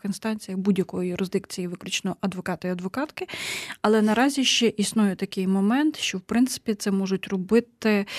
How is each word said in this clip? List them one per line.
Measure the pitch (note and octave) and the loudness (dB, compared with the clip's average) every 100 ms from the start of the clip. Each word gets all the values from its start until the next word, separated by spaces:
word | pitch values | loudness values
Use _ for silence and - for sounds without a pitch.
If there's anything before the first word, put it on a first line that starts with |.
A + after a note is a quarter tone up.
інстанціях | G3+ - A3 G#3+ - F#3+ | -6 -6 -4 -6 -6 -4
будь-якої | G3 F#3 F3 F#3 F3+ | 2 2 2 -2 -4
юрисдикції, | F3 F#3 F#3+ - - F3+ | -2 -2 -2 -4 -8 -8
виключно | F3+ F#3+ - F#3+ - | -8 -6 -4 -4 -2
адвокати | G3 F3+ F3+ F3+ F3+ | -4 -4 -6 -6 -4
і | |
адвокатки. | F3+ F#3 C4 D#4 - F#4 - - - - - | -4 -4 -6 -8 -8 -10 -8 -8 -8 -10 -4
Але | G#3+ A3 | 2 4
наразі | G#3+ G#3+ C#4 C#4 | 4 4 2 4
ще | B3+ - A#3 | 2 4 2
існує | - G3+ A3+ G3+ F#3 | 2 -2 2 2 2
такий | F#3+ - F#3 | -4 -2 0
момент, | F#3+ G3 B3+ D4+ D4+ | 2 4 4 2 0
що, | - F#3 | -4 -6
в | |
принципі, | - A3+ B3+ - - | -2 2 2 0 -4
це | G3+ G#3 | -4 0
можуть | G3 F#3+ F#3+ - | 0 0 -2 -2
робити, | G3 F3+ A3+ A#3+ _ A3 G#3 G3+ | -4 4 2 2 _ 2 2 0